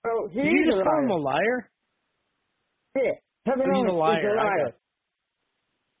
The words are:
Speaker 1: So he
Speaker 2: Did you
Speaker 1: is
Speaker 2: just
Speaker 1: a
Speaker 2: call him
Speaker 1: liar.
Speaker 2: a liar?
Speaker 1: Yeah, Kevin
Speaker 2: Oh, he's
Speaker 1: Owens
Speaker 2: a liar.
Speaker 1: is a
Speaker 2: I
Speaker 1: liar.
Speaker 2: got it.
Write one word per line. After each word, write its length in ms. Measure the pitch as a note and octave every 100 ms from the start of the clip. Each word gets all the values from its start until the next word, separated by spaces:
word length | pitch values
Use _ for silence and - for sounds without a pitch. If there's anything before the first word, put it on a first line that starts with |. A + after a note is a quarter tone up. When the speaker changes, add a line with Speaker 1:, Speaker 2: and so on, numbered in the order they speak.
| A#3
Speaker 1:
So 220 | A3+ G#3
he 80 | F#3+
Speaker 2:
Did 100 | D4
you 100 | F4+
Speaker 1:
is 60 | D#4+
Speaker 2:
just 100 | -
Speaker 1:
a 40 |
Speaker 2:
call 140 | C#4+ D#4
him 60 | C4
Speaker 1:
liar. 80 | F3+
Speaker 2:
a 40 |
liar? 480 | C#3 C#3+ G#3 B3 - _ _ _ _ _ _ _ _ _ _ _ _ C4+
Speaker 1:
Yeah, 160 | A3+ - _ _
Kevin 220 | - B3+ C4+
Speaker 2:
Oh, 40 |
he's 80 | C#4
Speaker 1:
Owens 80 | A#3
Speaker 2:
a 20 | E3+
liar. 220 | D#3 D#3+
Speaker 1:
is 40 |
a 40 | G#3 A3+
Speaker 2:
I 40 |
Speaker 1:
liar. 140 | G#3 F#3+
Speaker 2:
got 60 | B2+
it. 80 | - _ _ _ _ _ _ _ _ _ _ _ _